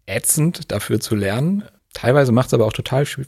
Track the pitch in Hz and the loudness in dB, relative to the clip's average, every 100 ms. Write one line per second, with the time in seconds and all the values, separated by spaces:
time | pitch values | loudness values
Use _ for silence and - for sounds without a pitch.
0 | - 139 - 156 156 175 - 104 - 110 | -8 -4 -2 2 0 0 -4 -4 -2 -2
1 | - 107 98 113 160 202 - _ _ - | 0 -2 0 0 0 -2 -4 _ _ -4
2 | 117 143 131 117 - 120 110 - - 131 | 2 4 4 4 2 2 2 -2 -2 -2
3 | 147 - | -2 -6